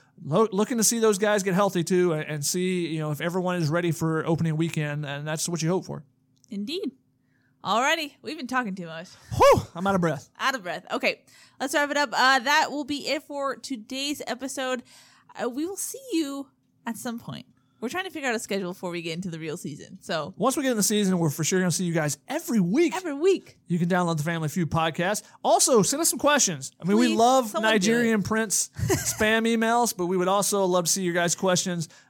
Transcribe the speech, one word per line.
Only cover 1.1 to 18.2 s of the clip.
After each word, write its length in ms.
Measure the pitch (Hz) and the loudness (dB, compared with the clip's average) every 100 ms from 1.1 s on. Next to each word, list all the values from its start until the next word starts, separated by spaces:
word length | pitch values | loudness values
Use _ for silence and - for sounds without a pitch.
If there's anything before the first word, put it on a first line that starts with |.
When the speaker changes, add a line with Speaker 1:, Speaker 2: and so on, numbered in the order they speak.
| 196 | 2
Speaker 1:
guys 240 | 208 208 | 2 2
get 100 | 190 | 2
healthy 320 | 180 202 180 | 2 2 2
too 300 | 160 180 180 | 0 2 2
and, 100 | 156 | 0
and 200 | 147 151 143 | -4 -4 -4
see, 400 | 180 185 185 165 | -2 -2 -2 -2
you 140 | 160 | -4
know, 100 | 151 | -4
if 100 | 147 | -2
everyone 360 | 170 185 180 180 | -2 -2 -2 0
is 120 | 151 | 0
ready 220 | 165 175 | 0 0
for 320 | 160 165 160 151 | 0 0 0 0
opening 300 | 160 165 151 | 0 0 0
weekend, 480 | 165 160 151 147 | -2 -2 -4 -4
and 220 | 147 143 151 | -6 -6 -6
that's 180 | 156 - | -6 -4
what 100 | 170 | -4
you 80 | 160 | -2
hope 160 | 185 | -2
for. 180 | 185 147 - _ _ _ - | -4 -12 -14 _ _ _ -12
Speaker 2:
Indeed. 440 | 202 208 349 392 - _ _ _ _ _ _ | -10 -6 -6 -6 -10 _ _ _ _ _ _
Alrighty, 480 | - 214 269 330 285 _ | -2 0 2 0 -4 _
we've 140 | 233 311 | -12 -10
been 100 | 254 | -4
talking 280 | 254 226 | -4 -4
too 120 | 190 165 | -8 -10
much. 220 | 160 180 - - - | -12 -16 -20 -6 4
Speaker 1:
Whew, 260 | 554 494 - | 6 6 2
I'm 120 | 170 190 | -4 0
out 80 | 190 | 2
of 40 | |
breath. 300 | 170 143 - - | 2 -2 -8 -6
Speaker 2:
Out 160 | 247 | -4
of 80 | 262 | -4
breath. 240 | 180 160 - | -6 -10 -6
Okay, 300 | 240 233 - _ - - - | -2 -2 -4 _ -20 -20 -10
let's 140 | 262 | -4
wrap 160 | 311 285 | 0 0
it 60 | 285 | 0
up. 140 | 285 | -2
Uh, 260 | 202 254 269 | 2 4 4
that 320 | 240 302 - | 2 2 2
will 140 | 277 | -4
be 240 | 277 285 - | -6 -6 -4
it 160 | 294 | -6
for 320 | - 285 277 - | -6 -6 -6 -6
today's 680 | - 254 208 262 285 294 - | -10 -12 -10 -8 -6 -6 -8
episode. 560 | 254 269 285 262 254 - - - _ _ - | -8 -8 -6 -4 -4 -8 -20 -20 _ _ -8
Uh, 60 | 233 | -8
we 180 | 247 330 | -6 -8
will 100 | 392 | -8
see 240 | - 508 539 | -10 -12 -6
you 340 | 320 277 277 277 _ _ _ - | -4 -2 -6 -12 _ _ _ -10
at 100 | 226 | -8
some 220 | 247 233 | -8 -10
point. 280 | - - - _ _ - | -10 -14 -16 _ _ -10
We're 80 | 233 | -8
trying 160 | 339 | -6
to 60 | 381 | -8
figure 180 | 311 | -6